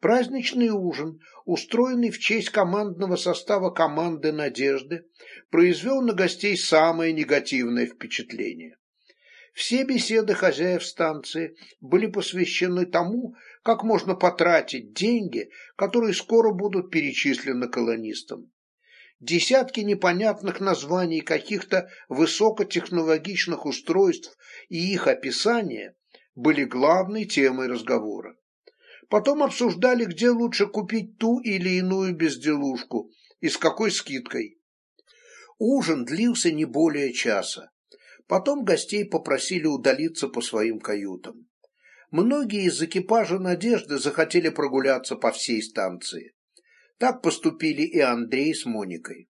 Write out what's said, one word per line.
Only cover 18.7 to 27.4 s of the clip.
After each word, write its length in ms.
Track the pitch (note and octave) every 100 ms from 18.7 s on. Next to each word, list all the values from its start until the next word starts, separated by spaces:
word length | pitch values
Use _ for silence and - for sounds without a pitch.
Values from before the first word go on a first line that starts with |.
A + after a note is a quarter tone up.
| _ _ - - _
Десятки 600 | A#2 E3+ - C4 B3+ A#3
непонятных 800 | G#3 G3 F3+ F3 G#3+ G3 F#3+ -
названий 600 | G3 D#3+ C#3 F3+ F3 D#3+
каких-то 680 | - D#3+ - G3+ - F#3 F3+ - -
высокотехнологичных 1600 | C3 D#3+ - G#3+ G#3+ G3+ F3 - F3 D#3+ D#3+ D#3 F3+ - E3 D3
устройств 680 | B2+ - F3 G3 - - _ - - -
и 240 | E3 F3+
их 120 | F#3+ -
описание 880 | - C3+ - G#3 A#3 F#3+ A2+ G2 _ _ - _
были 300 | - C3 D3
главной 640 | C3 B2+ C#3+ F3+ F#3 G#3+ G3+
темой 420 | -